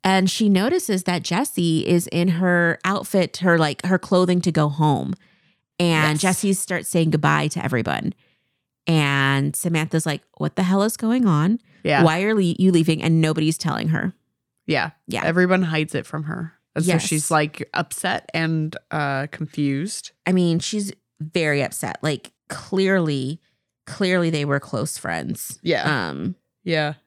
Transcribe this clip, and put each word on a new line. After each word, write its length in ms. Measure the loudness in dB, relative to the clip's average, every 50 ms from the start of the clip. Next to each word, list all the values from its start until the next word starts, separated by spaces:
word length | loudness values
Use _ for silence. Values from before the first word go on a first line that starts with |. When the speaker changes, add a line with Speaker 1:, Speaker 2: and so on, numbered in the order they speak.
| 2
Speaker 1:
and 260 | 4 4 4 2 2
she 200 | 0 2 2 4
notices 540 | 4 4 2 2 0 -2 0 -2 -2 -2 -2
that 200 | -2 -4 -4 -4
Jessie 640 | -2 -2 -2 -2 -2 -2 0 0 2 2 0 2
is 180 | 2 2 2 2
in 200 | 0 -2 0 2
her 500 | 2 2 2 2 2 4 4 2 2 0 -2 -2
outfit, 520 | -4 -2 -4 -4 -2 0 0 0 0 -4
her, 200 | 0 2 4 4
like, 260 | 4 4 2 0 -4 0
her 120 | 0 0
clothing 420 | 0 2 2 2 4 4 4 2 2
to 100 | 0 0
go 180 | 2 2 0 0
home. 460 | 2 2 2 2 2 2 -2 -6 -8 _ _ _ _ _ _ _ _ _ _ _ _ -2
And 340 | 0 2 2 2 2 2 2
Speaker 2:
Yes. 80 | 0
Speaker 1:
Jessie 320 | 0 0 0 0 0 0 0
starts 360 | 0 -2 -4 -4 -6 -4 -2
saying 200 | 0 2 2 2
goodbye 380 | 2 2 2 2 2 2 0 -2
to 140 | -4 -4 -4
everyone. 500 | -2 -2 -2 -2 -2 -4 -4 -4 -6 -8 _ _ _ _ _ _ _ _ _ _ _ _ _ _
And 680 | 0 2 4 4 4 2 2 2 2 2 2 0 -2 -2
Samantha's 500 | -4 -4 -2 0 0 -2 0 -2 -2 0
like, 160 | -2 -6 -6 _ _ _
"What 180 | _ -6 -4 _
the 80 | -2 0
hell 200 | 2 2 2 2
is 120 | 0 -2
going 300 | -2 -2 0 0 2 4
on? 340 | 4 4 4 4 2 0 0 _ _ _ _ -2
Speaker 2:
Yeah. 200 | 0 4 4 4
Speaker 1:
Why 180 | 4 4 2 0
are 100 | 0 2
le-, 200 | 2 2 0 2
you 140 | 4 4 6
leaving?" 300 | 6 6 4 4 0 0
And 180 | 2 2 4 4
nobody's 380 | 4 2 2 2 0 0 0
telling 320 | -2 -4 -4 -4 -2 -2 -2
her. 240 | -2 0 -2 -4 -6 _ _ _ _ _ _ _ _ _ _
Speaker 2:
Yeah. 240 | -2 -2 0 -2 -4 -6 _ _
Speaker 1:
Yeah. 160 | -6 -4 -2 -2
Speaker 2:
Everyone 380 | 0 2 2 2 4 2 2 2
hides 320 | 0 0 -2 -4 -2 -4
it 100 | -8 -8
from 180 | -6 -8 -8 -6
her. 300 | -6 -6 -8 -8 -10 _ _ _ _ _
And 100 | -2 0
so 80 | 2 2
Speaker 1:
Yes. 80 | 0 0
Speaker 2:
she's, 240 | 0 -2 -2 0 2
like, 360 | 2 2 0 0 -4 -10 -12 _ -4
upset 560 | -6 -4 _ -8 -6 -4 -4 -4 -4 _ -6 -4
and, 420 | -2 0 0 0 0 -2 -4 -6 -12 _ _
uh, 360 | -6 -4 -2 -2 -2 -4 -6 -8
confused. 800 | -8 -10 -10 -8 -4 -2 -2 -2 -2 -2 -4 -6 -8 -12 -14 -16 _ _ _
Speaker 1:
I 40 | 0
mean, 280 | 2 2 2 2 0 0
she's 320 | -2 -2 -4 -4 -6 -6 -10 _ _ _ _ _
very 440 | -14 -4 _ -2 0 0 0 0 -2
upset. 340 | -4 -6 -8 -8 -8 -8 -4 -4
Like, 280 | -4 -4 -4 -8 -18 _ _ _ _
clearly, 920 | -14 -14 -8 -4 -2 0 2 2 2 2 2 0 -2 -2 -4 -6 -8 -10 _ _ _ _ _ _ _ _ _
clearly 420 | -18 -6 -4 -2 0 2 2 2 0
they 160 | 0 0 0
were 140 | 0 -2 -2
close 380 | -2 -4 -6 -4 -4 -4 -8
friends. 640 | -8 -6 -6 -6 -6 -6 -6 -8 -8 -10 -14 -14 _ -4
Speaker 2:
Yeah. 460 | -2 -2 0 0 -2 -2 -2 -4 -4
Speaker 1:
Um, 260 | -6 -6 -6 -8 -8 _ _ _ _ _ _
Speaker 2:
Yeah. 300 | -4 -2 -2 -2 -4 -6 _ _